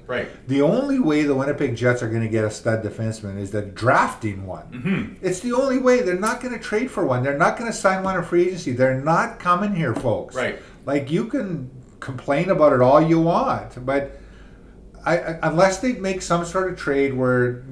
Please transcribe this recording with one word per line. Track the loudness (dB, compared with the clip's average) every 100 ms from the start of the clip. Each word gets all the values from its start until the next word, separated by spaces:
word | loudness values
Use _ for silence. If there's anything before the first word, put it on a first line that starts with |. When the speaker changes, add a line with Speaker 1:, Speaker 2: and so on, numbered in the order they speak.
| -8
Speaker 1:
Right. | -6 -6 -10 -2
Speaker 2:
The | 2
only | 4 2 2 2
way | 2 2
the | 2
Winnipeg | 2 0 0 -2 0
Jets | 0 0
are | 0
gonna | -2 0
get | 0
a | 0
stud | -2 -2 -2
defenseman | -2 -4 -6 -6 -8 -8
is | -6
that | -6 -6
drafting | -2 2 4 2 -2 -6 -6 -8
one. | -12 -12
Speaker 1:
Mm-hmm. | -8 -4 -4 -4 -6
Speaker 2:
It's | -6 -4
the | -2
only | 0 2 2
way. | 4 4
They're | 2 0
not | 0 -2
gonna | -6 -8
trade | -4 -2 -2
for | -2
one. | 0 0
They're | 0 2
not | 2 2
gonna | -6
sign | 0 0 0
one | -2 -4
in |
free | 0 2 2
agency. | 0 -4
They're | 2 2 2
not | 2 2 0 -2
coming | 0 0 0
here, | 0 0
folks. | 0 0 -2 -4
Speaker 1:
Right. | -4 -4 -6 -14 -14 -4
Speaker 2:
Like, | -2 0
you | -2 -2
can | -4 -4 -6 -8 -14 -20 -16
complain | -12 -8 -2 0 2
about | 4 6
it | 6
all | 8 8
you | 6 4
want, | 4 2 0 -2 -6 -10
but | -2 -2 -2 -8 -20 -20 -20 -20 -20 -20 -20 -8
I, | -2 -2
I, | -2 -4
unless | -2 4 2 2
they | -2
make | -2 -4 -4
some | -2 -2
sort | 0 -2 -2
of | -4
trade | -2 0 2
where, | 2 2 2 2 -2 -8